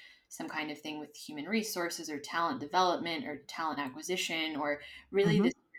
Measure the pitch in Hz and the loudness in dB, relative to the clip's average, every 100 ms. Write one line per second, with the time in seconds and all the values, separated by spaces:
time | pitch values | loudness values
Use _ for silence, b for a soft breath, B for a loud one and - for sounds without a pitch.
0 | b b b - 160 156 151 147 156 151 | b b b -10 -6 -4 -4 -6 -8 -8
1 | 147 - - 151 156 220 - 180 170 170 | -8 -12 -10 -8 0 0 0 -2 -2 -2
2 | 156 147 - 170 165 127 147 180 180 156 | -6 -6 -2 0 2 0 2 4 6 4
3 | 165 160 143 147 - - 165 135 139 135 | 0 -4 -4 -8 -10 -4 -2 -2 -4 -6
4 | 156 180 - 165 156 143 147 147 B B | -4 -2 0 0 -2 0 0 -2 B B
5 | B 196 196 160 226 - _ | B 4 6 8 6 4 _